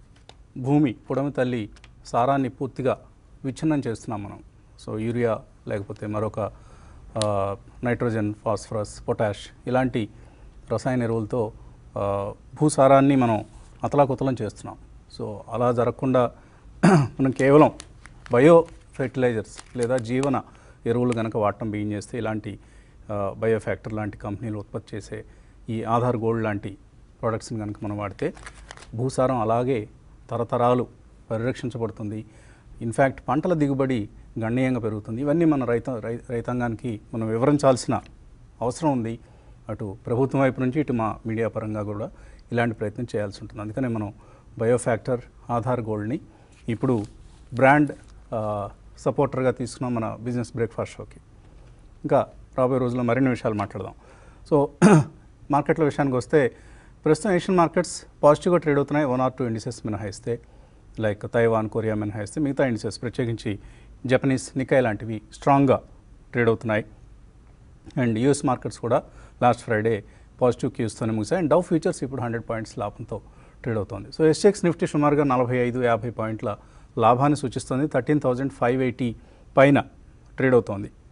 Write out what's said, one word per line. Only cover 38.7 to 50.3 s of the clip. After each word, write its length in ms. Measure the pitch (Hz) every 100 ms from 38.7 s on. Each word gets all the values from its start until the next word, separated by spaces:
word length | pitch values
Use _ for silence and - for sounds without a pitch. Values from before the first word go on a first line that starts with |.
| - 156
ఉంది. 260 | 131 113 117 - - - - -
అటు 280 | 107 107 104 -
ప్రభుత్వం 360 | 120 135 139
వైపు 180 | 135 127
నుంచి, 200 | 127 151
ఇటు 120 | 135
మా 260 | 120 110 - 113
మీడియా 220 | 110 110
పరంగా 340 | 110 107 107
కూడా 280 | 104 101 151 - - - -
ఇలాంటి 220 | 117 117
ప్రయత్నం 320 | 107 104 117 120 110
చేయాల్సి 220 | 104 -
ఉంటుంది. 200 | 107 117
అందుకనే 260 | 107 107 127
మనం 260 | 113 101 - - - - -
బయోఫ్యాక్టర్ 600 | 113 123 139 110 - 123 - - -
ఆధార్ 300 | 120 123 123
గోల్డ్ని 400 | 110 107 104 143 - - - - -
ఇప్పుడు 360 | 110 131 117 101 - - - -
బ్రాండ్, 380 | 120 131 147 143 - - - -
ఆ, 360 | 113 107 104 101 - - -
సపోర్టర్గా 520 | 139 127 139 127 127
తీసుకున్నాం 440 | 120 120 - 123
మన 220 | 117 110 107
బిజినెస్ 320 | 117